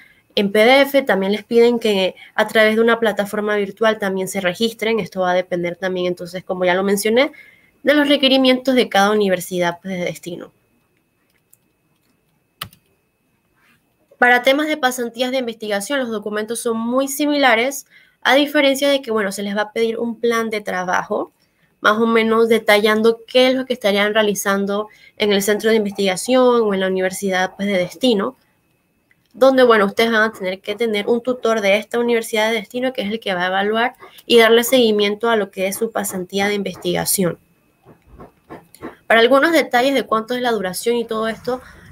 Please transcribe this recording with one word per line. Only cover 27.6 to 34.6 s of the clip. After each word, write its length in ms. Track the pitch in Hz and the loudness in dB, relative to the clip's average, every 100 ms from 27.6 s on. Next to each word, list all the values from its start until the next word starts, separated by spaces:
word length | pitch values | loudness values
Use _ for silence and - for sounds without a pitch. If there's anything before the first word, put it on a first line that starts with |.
| 202 | -4
de 100 | 190 | -2
destino, 600 | 170 - 254 202 226 - _ _ _ _ _ _ _ _ _ | -4 -2 0 2 -2 -8 _ _ _ _ _ _ _ _ _
donde, 300 | 208 269 262 | 0 2 6
bueno, 220 | 247 220 196 | 6 4 2
ustedes 260 | 220 233 | 0 0
van 120 | 220 | 2
a 100 | 220 | 0
tener 260 | - 185 190 | -2 -8 -8
que 160 | - 208 | -8 -4
tener 320 | 233 208 202 | -2 -2 -2
un 140 | 233 | -2
tutor 400 | 254 247 226 220 | -2 -2 -2 0
de 160 | 202 208 | 2 0
esta 200 | 214 240 | 0 -2
universidad 520 | 240 226 220 220 220 | 0 0 -2 -2 0
de 80 | 226 | -2
destino 340 | 196 247 262 | -6 -6 -4
que 100 | 254 | -4
es 80 | 202 | -6
el 120 | 226 | -6
que 120 | 202 | -4
va 100 | 180 | -4
a 40 | 180 | -2
evaluar 460 | 190 202 226 240 - - - - | -2 0 0 -2 -4 -20 -12 2
y 120 | 233 | 6
darle 280 | 226 233 | 6 4